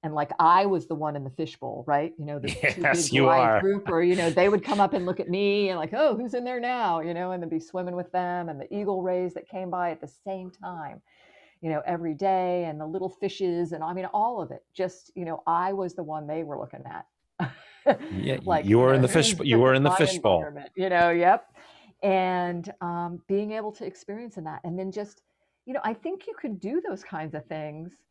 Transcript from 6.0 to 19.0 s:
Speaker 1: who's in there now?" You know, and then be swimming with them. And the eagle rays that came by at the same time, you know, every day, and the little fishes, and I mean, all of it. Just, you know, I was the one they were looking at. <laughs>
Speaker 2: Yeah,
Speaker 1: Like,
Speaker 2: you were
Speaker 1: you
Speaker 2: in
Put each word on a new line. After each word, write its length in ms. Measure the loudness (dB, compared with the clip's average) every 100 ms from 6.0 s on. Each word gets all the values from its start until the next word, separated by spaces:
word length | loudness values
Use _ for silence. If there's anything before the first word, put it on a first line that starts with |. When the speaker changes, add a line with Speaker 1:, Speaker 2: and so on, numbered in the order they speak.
| 2 2
Speaker 1:
who's 180 | -4
in 80 | -6
there 160 | -4 -4
now?" 420 | -4 -2 0 0
You 140 | -2
know, 160 | -4 -4
and 100 | -6
then 80 | -4
be 120 | -6
swimming 340 | -6 -8 -6
with 160 | -6 -4
them. 380 | -4 -2 -4 -6
And 120 | -8
the 120 | -8
eagle 280 | -6 -4 -2
rays 320 | -2 -2 -2
that 140 | -8 -12
came 220 | -10 -6
by 220 | -4 -4
at 80 | -6
the 120 | -12 _
same 260 | -10 -10 -10
time, 500 | _ -14 -12 -12 -14 _ _ _ _ _ _
you 100 | -4
know, 120 | -4 -2
every 280 | -4 -4
day, 500 | -2 0 0 0 -2
and 160 | -2 -6
the 60 | -6
little 220 | -6 -6
fishes, 640 | -6 -6 -2 -2 0 -2
and 140 | -4
I 80 | -6
mean, 140 | -6 -4
all 360 | 0 0 -2
of 80 | -8
it. 140 | -10 _
Just, 380 | -4 -4 -4 _
you 100 | -10
know, 200 | -8 -6 0
I 260 | 0 0
was 220 | -2 -6
the 80 | -6
one 240 | -8 -8 -6
they 160 | -6
were 160 | -6 -8
looking 240 | -10 -12
at. 220 | -14 -14 -16 _ _ _ -6 -6 -20 -2
<laughs> 140 | 2 2 -2
Speaker 2:
Yeah, 260 | -4 -2 -2
Speaker 1:
Like, 220 | 0 0
Speaker 2:
you 160 | 6 8
were 80 | 8
Speaker 1:
you 60 |
Speaker 2:
in 80 | 8